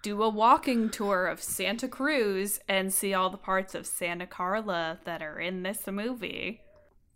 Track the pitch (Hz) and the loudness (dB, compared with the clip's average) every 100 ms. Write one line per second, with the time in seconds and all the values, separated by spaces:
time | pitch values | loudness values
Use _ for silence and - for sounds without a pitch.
0 | 208 208 220 208 226 302 285 240 220 - | -4 2 2 6 6 6 4 2 2 0
1 | 202 185 180 160 - - 190 226 262 - | 0 2 2 -2 -6 -2 -2 -2 -4 -2
2 | 277 294 208 190 202 - - 196 190 196 | 2 2 2 2 0 -2 0 0 2 0
3 | 202 190 185 196 - 190 190 - 180 - | 2 2 2 -2 0 0 0 -6 -6 -4
4 | 175 175 180 - 180 214 208 170 160 165 | -2 -4 -8 -4 -2 0 0 0 -2 -4
5 | - 165 - 202 170 185 185 202 - 196 | -6 -6 -6 -6 -4 -4 -4 -6 -4 -4
6 | 226 247 180 - - 226 - - - _ | -4 -4 -6 -6 -6 -8 -16 -20 -20 _
7 | _ | _